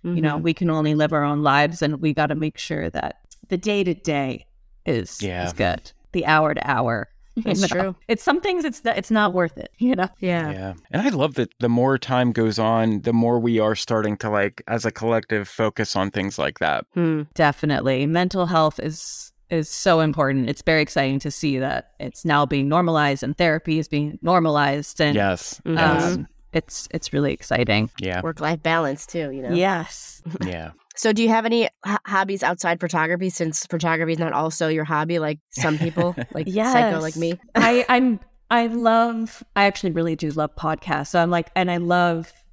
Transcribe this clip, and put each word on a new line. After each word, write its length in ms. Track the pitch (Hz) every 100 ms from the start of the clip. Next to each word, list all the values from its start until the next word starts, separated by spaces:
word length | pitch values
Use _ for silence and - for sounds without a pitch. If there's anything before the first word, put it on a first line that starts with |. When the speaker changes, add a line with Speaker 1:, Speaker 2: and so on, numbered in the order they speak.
Speaker 1:
you 180 | 175 175
know, 140 | 156
Speaker 2:
Mm-hmm. 80 | 147
Speaker 1:
we 100 | 165
can 160 | 160 175
only 260 | 156 151
live 160 | 151 151
our 100 | 151
own 200 | 147 147
lives, 380 | 147 139 147 170
and 200 | 151 143
we 120 | 156
gotta 220 | 151 147
make 220 | 151 156 -
sure 320 | - 151 160
that 280 | - - - _ - -
the 80 | 180
day-to-day 880 | 208 202 180 165 - 147 131 - - _ _ -
is, 360 | - 120 87 -
Speaker 3:
Yeah. 240 | 101 90 90
Speaker 1:
is 60 |
good. 380 | 85 90 85 - _ _
The 120 | 180
hour 280 | 156 156 156
to 160 | 151 139
hour. 400 | 123 123 113 -
<laughs> 60 | - -
You 60 | -
Speaker 2:
That's 200 | 226 190
Speaker 1:
know? 60 | 196
Speaker 2:
true. 280 | 175 190 180 -
Speaker 1:
It's 140 | 190
some 200 | - 359
things 220 | 415 359
it's, 160 | 311 -
it's 240 | 233 - -
not 240 | 220 208
worth 240 | 180 170 -
it, 140 | - _
you 160 | 247
know? 120 | 180 185 -
Speaker 2:
Yeah. 320 | 185 170 156
Speaker 3:
Yeah. 220 | 95 95 85 _
And 100 | -
I 80 | 254
love 240 | 170 151
that 140 | 131 113 _
the 80 | 120
more 280 | 120 131 135
time 340 | - 127 123
goes 280 | 113 113 107
on, 420 | 110 113 113 104
the 100 | 117
more 260 | 117 117 120
we 180 | 117 113
are 160 | 107
starting 440 | 110 - 113 107 104
to, 120 | 110
like, 320 | 104 101 - -
as 180 | 113
a 60 | 113
collective, 560 | - 113 113 - 107 101
focus 480 | - 110 - 107
on 160 | 98 98
things 260 | 98 98 -
like 220 | 71 -
that. 260 | 78 71 -
Speaker 2:
Hmm. 300 | 175 165 156 147
Speaker 1:
Definitely. 720 | - 151 - 156 135 135 131
Mental 400 | 143 165 180 190
health 340 | 175 170 156 -
is, 540 | 156 156 - - - _ _
is 180 | 170 151
so 320 | - 196 165
important. 460 | 160 156 139 135 123
It's 140 | 147
very 220 | - 160
exciting 340 | 151 147 135 139
to 100 | 147
see 260 | - 147 131
that 360 | 131 131 - _
it's 240 | - -
now 220 | 165 147
being 220 | 143 143 139
normalized 540 | 160 175 160 143 139
and 120 | 127
therapy 440 | 147 170 156 - 160
is 80 | 151
being 320 | 147 147 -
normalized. 800 | 165 180 160 147 143 143 143 -
And, 140 | 151
Speaker 3:
Yes. 440 | 110 98 90 - -
Speaker 2:
Mm-hmm. 120 | - 165
Speaker 3:
Yes. 260 | 160 151
Speaker 1:
um, 240 | 170 180 - _ -
it's, 340 | 123 - - -
it's 200 | 160 -
really 200 | 143 143
exciting. 560 | - - 117 117 104 113 -
Speaker 3:
Yeah. 220 | 92 90
Speaker 2:
Work-life 400 | 165 156 151 165
balance 460 | 165 165 151 135 -
too, 240 | 170 147
you 100 | 135
know? 80 | 131
Speaker 1:
Yes. 680 | 170 190 175 165 - - - 165 185
Speaker 3:
Yeah. 280 | 127 87 78 - _
Speaker 2:
So 160 | - 226
do 120 | 214
you 60 | 226
have 140 | 226 226
any 160 | 233
h-, 340 | 220 _ 196 208
hobbies 380 | - 196 190 196
outside 360 | 143 180 170 170
photography, 520 | 175 165 160 175 185
since 340 | - 165 151
photography 460 | - 170 165 160 165
is 80 | 160
not 120 | 165
also 340 | - 160 - 160
your 160 | 156
hobby, 340 | 156 151 160 170
like 220 | 151 151 _
some 300 | - 156 156
people, 360 | 165 170 175 175
Speaker 3:
<laughs> 80 | 123
Speaker 2:
like 100 | - 185
Speaker 1:
Yes. 240 | 196 226
Speaker 2:
psycho 280 | 247 226 165
like 160 | 160
me? 180 | 156 165 180 -
Speaker 1:
I, 280 | 233 226 240 247
I'm, 300 | 247 254 214 - _ _
I 160 | 233 233
love, 760 | 233 226 226 233 226 226 - -
I 80 | 202
actually 260 | 202 196 190
really 220 | 165 165
do 140 | 156 156
love 260 | 156 151
podcasts. 520 | - 156 156 - 143 143
So 120 | 180
I'm 120 | 170
like, 180 | 175 165
and 160 | - 180
I 60 | 175
love 540 | 170 180 175 165 165 - _